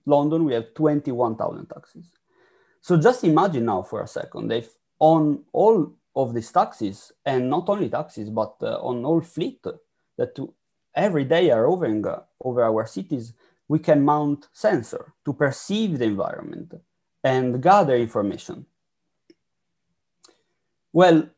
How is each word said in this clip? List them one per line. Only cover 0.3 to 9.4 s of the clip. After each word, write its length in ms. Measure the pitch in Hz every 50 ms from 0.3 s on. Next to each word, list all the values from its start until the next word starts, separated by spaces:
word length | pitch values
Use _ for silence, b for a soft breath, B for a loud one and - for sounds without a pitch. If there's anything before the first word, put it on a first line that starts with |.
| 156 165 165
we 100 | 147 123
have 180 | 117 113 - _
twenty-one 640 | - 156 151 147 147 147 - 127 120 123 117 110
thousand 300 | 110 - - - - -
taxis. 400 | - - - - _ _ - 170 _ _ _ _ _ _ _ _ _ _ _ _ _ _ _
So 160 | _ - 180
just 260 | 165 151 226 254 247 -
imagine 420 | 180 151 156 185 208 165 131 117
now 160 | 113 104 90 -
for 200 | - - 104 98
a 40 | -
second, 420 | - - - - - - 110 110 113
if 260 | 117 117 - - _ _ _ _ _
on 460 | 151 156 165 160 156 151 143 139 - _ -
all 400 | 131 180 214 226 202 151 - - _ _ _ _
of 160 | 135 135 120 117
these 180 | 120 110 -
taxis, 640 | - 175 202 - - - 113 101 98 - - - _ _ _
and 240 | 143 135 127 127 127
not 180 | 143 170 175 -
only 220 | 202 208 180 110
taxis, 400 | - 123 156 - - - 107 104
but, 260 | 110 110 107 104 - _ -
uh, 160 | 110 113 -
on 240 | - 123 123 123 120
all 160 | 139 165 165
fleet 420 | 170 - - 147